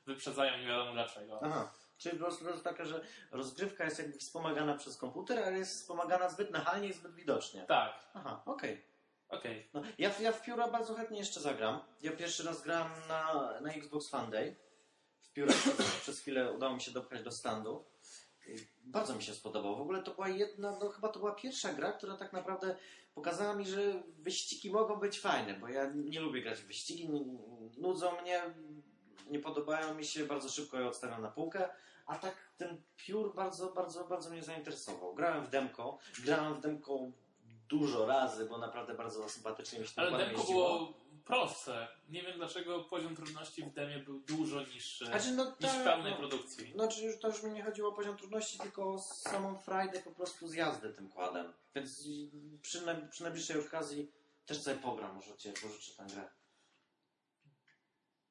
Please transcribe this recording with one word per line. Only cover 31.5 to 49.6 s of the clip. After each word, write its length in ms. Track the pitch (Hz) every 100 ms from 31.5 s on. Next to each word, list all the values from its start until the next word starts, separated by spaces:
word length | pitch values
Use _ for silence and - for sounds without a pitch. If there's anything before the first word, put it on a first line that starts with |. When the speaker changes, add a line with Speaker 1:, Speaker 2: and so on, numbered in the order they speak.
| 190 185 - - - -
Speaker 2:
a 100 | -
tak 180 | 190 - - -
ten 240 | 175 160 - -
piór 380 | - 208 202 -
bardzo, 360 | 190 165 185
bardzo, 300 | 180 175 165 175
bardzo 220 | 180 165
mnie 140 | 165
zainteresował. 720 | 151 160 151 - - 95 90 113
Grałem 300 | 170 180 123
w 40 |
demko, 480 | 135 127 - 123 - - -
grałem 340 | 127 160 151
w 80 | 139
demko 380 | 151 147 - 135 127 - _ _ - - -
dużo 360 | 151 143 117 110
razy, 400 | 135 127 110 110
bo 120 | 117
naprawdę 360 | 117 120 120
bardzo 360 | 113 110 107 107
sympatycznie 500 | - 110 110 - 117
mi 80 | 110
się 60 |
ten 80 | -
Speaker 1:
Ale 80 | 175
Speaker 2:
układ 120 | 127 190
Speaker 1:
demko 120 | 110
Speaker 2:
mieściło. 220 | - 180 180 170
Speaker 1:
było 160 | 160 - - - -
prostsze. 600 | 247 220 - - 117 117 - 143
Nie 120 | 170
wiem, 140 | 180 175
dlaczego 420 | 165 180 170 175
poziom 320 | 160 175 165 160
trudności 480 | 156 156 160 -
w 100 | 143
demie 240 | 147 143 143
był 200 | 139 139
dużo 420 | 151 156 139 139
niższy 420 | 131 120 - - -
Speaker 2:
Znaczy, 260 | 202 254
no 140 | 254 262
Speaker 1:
niż 240 | - 269
w 20 |
Speaker 2:
tak, 100 | 262
Speaker 1:
pełnej 280 | 254 165 156
Speaker 2:
no, 60 | -
Speaker 1:
produkcji. 540 | 135 131 - - 113
Speaker 2:
znaczy, 300 | 185 220 220 220
już, 140 | 220
to 80 | 220
już 160 | 214
mi 80 | 214
nie 120 | 214
chodziło 260 | 214 208 208
o 20 |
poziom 240 | 208 202 202
trudności, 420 | 190 220 214 -
tylko 340 | 196 202 190
o 60 | 190
samą 580 | - - - 196 196
frajdę 420 | 190